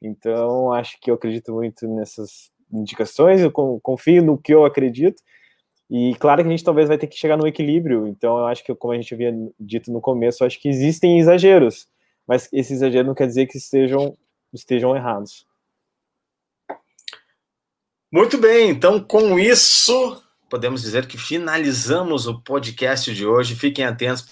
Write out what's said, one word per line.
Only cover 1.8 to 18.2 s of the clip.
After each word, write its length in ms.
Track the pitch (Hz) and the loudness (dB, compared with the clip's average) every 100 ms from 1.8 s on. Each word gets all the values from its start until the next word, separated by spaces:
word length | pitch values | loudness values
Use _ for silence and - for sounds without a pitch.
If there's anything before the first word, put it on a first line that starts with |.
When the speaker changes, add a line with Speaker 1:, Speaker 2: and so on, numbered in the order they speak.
| 113 | -8
Speaker 1:
nessas 640 | 110 107 - 104 - - _ - | -8 -10 -12 -16 -18 -20 _ -12
indicações, 680 | 110 104 - 107 - 175 190 | -10 -8 -8 -6 2 4 4
eu 100 | 165 | 2
con-, 300 | - 135 117 | 0 -4 -4
confio 420 | - 131 - 175 | -6 -4 2 4
no 160 | 165 139 | 4 0
que 160 | - | 4
eu 100 | 156 | 4
acredito, 560 | 147 143 131 123 175 - _ _ _ _ _ _ - | 4 2 -2 0 -2 -2 _ _ _ _ _ _ -8
e 240 | 120 123 117 | -2 -2 0
claro 220 | 147 143 | 2 2
que 60 | 165 | 0
a 40 | |
gente 100 | 165 | -2
talvez 240 | 175 151 151 | 0 2 2
vai 120 | 151 | 0
ter 100 | 151 | -4
que 100 | - | -4
chegar 180 | 156 156 | -2 0
num 120 | 156 | -2
equilíbrio, 580 | 151 147 165 160 117 107 | -2 -2 -2 0 -2 -4
então 320 | 101 117 120 | -4 -2 0
eu 80 | 120 | -2
acho 160 | 120 | -4
que, 100 | - 117 | -8 -8
como 160 | 120 | -6
a 40 | 120 | -6
gente 160 | 117 | -8
havia 220 | 117 120 113 110 - | -6 -6 -6 -10 -14
dito 320 | 104 113 120 | -10 -10 -8
no 100 | 117 | -6
começo, 440 | 135 123 117 - | -4 -2 -2 0
eu 20 | 123 | -2
acho 140 | - | -2
que 80 | 143 | -4
existem 500 | 131 143 165 180 170 | 0 0 0 2 6
exageros, 680 | 165 175 190 185 120 - - _ _ _ - | 6 6 8 6 6 0 -16 _ _ _ -4
mas 200 | 123 - | -2 -2
esse 220 | 147 127 | -6 -4
exagero 340 | 131 131 123 131 | -2 0 0 0
não 60 | |
quer 120 | 135 131 | -2 -2
dizer 200 | 120 131 | -2 -4
que 100 | 135 | -6
estejam, 580 | - 135 131 135 143 - _ _ _ | -2 0 2 0 -2 -8 _ _ _
estejam 420 | 120 - 123 123 | -14 -4 -2 0
errados. 500 | 135 123 101 104 - _ _ _ _ _ _ _ _ _ _ _ _ - - _ _ - - _ _ _ _ _ _ _ _ _ | -2 -4 -8 -10 -18 _ _ _ _ _ _ _ _ _ _ _ _ -20 -20 _ _ -20 -20 _ _ _ _ _ _ _ _ _
Speaker 2:
Muito 260 | 160 | 2